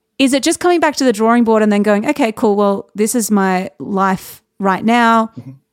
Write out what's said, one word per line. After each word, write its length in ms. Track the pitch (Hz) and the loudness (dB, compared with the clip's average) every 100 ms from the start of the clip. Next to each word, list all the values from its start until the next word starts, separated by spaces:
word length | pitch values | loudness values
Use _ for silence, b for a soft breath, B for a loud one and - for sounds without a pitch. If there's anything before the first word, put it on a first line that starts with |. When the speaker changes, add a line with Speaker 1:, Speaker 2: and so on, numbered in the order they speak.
| _ - | _ -2
Speaker 1:
Is 140 | 269 | 0
it 100 | 269 | 2
just 160 | 294 339 | 0 -2
coming 220 | 349 349 | 0 2
back 160 | 302 277 | 0 0
to 80 | 262 | 0
the 80 | |
drawing 320 | 208 220 240 226 | 2 2 2 2
board 180 | 220 | 2
and 80 | 214 | 2
then 100 | 208 | 2
going, 220 | 208 202 240 | 2 0 0
"Okay, 240 | 294 233 | -2 -4
cool, 240 | 214 226 202 | 0 0 2
well, 320 | 202 196 - | 0 -2 -6
this 220 | 196 214 247 | -4 -2 -2
is 160 | 208 | 0
my 380 | 208 190 185 190 - | 0 0 -2 -6 -12
life 640 | 139 196 190 185 - - _ _ | -6 -2 -2 -2 -8 -20 _ _
right 260 | 196 185 220 | -2 0 0
now. 460 | 240 233 226 220 - | 2 2 2 0 -8
Speaker 2:
Mm-hmm. 140 | 131 135 _ | -18 -20 _